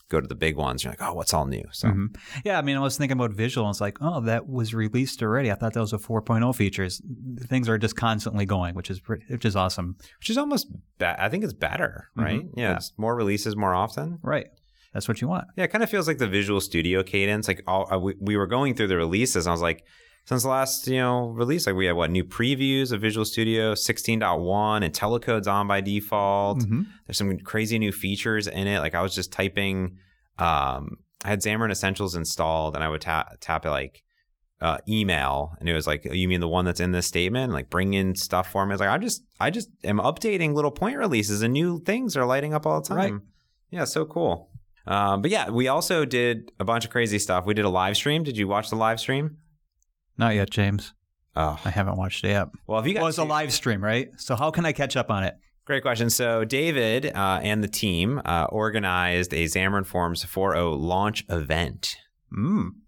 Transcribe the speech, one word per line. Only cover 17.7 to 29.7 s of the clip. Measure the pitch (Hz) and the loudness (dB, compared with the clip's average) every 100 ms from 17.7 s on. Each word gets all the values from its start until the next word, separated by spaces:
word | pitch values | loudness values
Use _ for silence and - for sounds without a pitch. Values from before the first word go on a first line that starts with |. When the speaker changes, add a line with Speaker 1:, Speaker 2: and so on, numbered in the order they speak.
| 95 - | 0 0
Speaker 1:
uh, | 95 | 0
we, | 95 95 | -2 -2
we | 98 104 | 0 2
were | 92 | 2
going | 120 139 | 2 0
through | 113 104 | 2 2
the | 90 | 2
releases, | 82 98 127 92 85 | 2 2 2 2 2
and | |
I | |
was | 85 | 2
like, | 85 80 - - - _ | 0 -2 -8 -20 -20 _
since | - 127 | -2 0
the | 131 | 2
last, | 131 135 - 131 | 0 0 -2 -2
you | 131 | 0
know, | 127 123 120 | 2 0 -2
release, | 113 120 165 - | -2 0 0 0
like, | 92 | 2
we | 92 | 2
had, | |
what, | 85 82 | 2 2
new | 92 | 0
previews | 90 - 120 135 135 135 127 | 0 0 0 2 2 2 0
of | 107 | 0
Visual | 110 110 | 0 0
Studio | 107 - 113 113 110 104 | -2 0 2 2 2 0
sixteen | - 113 - 110 | -2 -2 0 0
dot | 101 82 | 2 0
one, | 87 101 107 107 | 0 2 2 2
and | 87 | 0
Telecode's | - 107 120 - 113 101 | 0 0 0 0 0 2
on | 101 101 | 0 2
by | 98 | 0
default. | 98 101 - 104 101 101 101 123 | 0 -2 0 2 2 2 2 0
Speaker 2:
Mm-hmm. | 107 120 214 - - | 0 0 -2 -8 -8
Speaker 1:
There's | - | -2
some | 98 92 | -2 -2
crazy | - 110 110 113 | -2 -2 0 0
new | 104 | 0
features | - 95 98 117 107 101 | -2 -4 -2 -2 -2 -2
in | 90 101 | -2 0
it. | 101 | 0
Like, | 76 85 | 0 0
I | |
was | 95 | -2
just | 95 90 | -4 -6
typing, | - 98 101 98 | -2 -2 0 -2